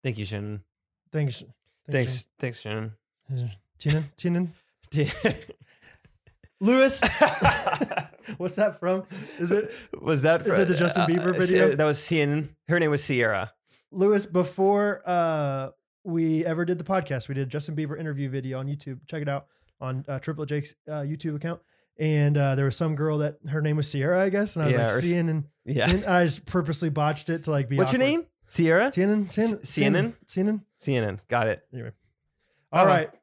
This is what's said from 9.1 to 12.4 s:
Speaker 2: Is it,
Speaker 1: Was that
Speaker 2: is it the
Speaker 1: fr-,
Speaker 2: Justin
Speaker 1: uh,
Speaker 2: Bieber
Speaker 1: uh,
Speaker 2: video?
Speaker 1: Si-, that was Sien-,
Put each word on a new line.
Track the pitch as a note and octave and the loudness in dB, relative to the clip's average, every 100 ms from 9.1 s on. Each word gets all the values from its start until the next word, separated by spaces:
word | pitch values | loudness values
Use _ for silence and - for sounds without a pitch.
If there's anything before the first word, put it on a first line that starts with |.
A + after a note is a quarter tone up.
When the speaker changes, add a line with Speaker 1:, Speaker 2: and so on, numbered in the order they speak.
| - - - | -16 -16 -6
Speaker 2:
Is | F3 | 0
it, | G3+ - - - - | 0 0 -10 -14 -6
Speaker 1:
Was | - D3+ | 0 2
that | D3+ E3 G#3 | 4 4 4
Speaker 2:
is | |
it | F#3+ F#3 | 2 2
the | |
Speaker 1:
fr-, | D#3+ | 2
Speaker 2:
Justin | F3 F#3+ | 2 2
Speaker 1:
uh, | E3 | 2
Speaker 2:
Bieber | F3 F3 | 2 0
Speaker 1:
uh, | F3+ | 2
Speaker 2:
video? | F3+ F#3 F#3+ | 4 6 4
Speaker 1:
Si-, | |
that | C#3+ | 4
was | D3+ D3 | 2 2
Sien-, | - E3+ C#3+ D3 | 0 2 2 0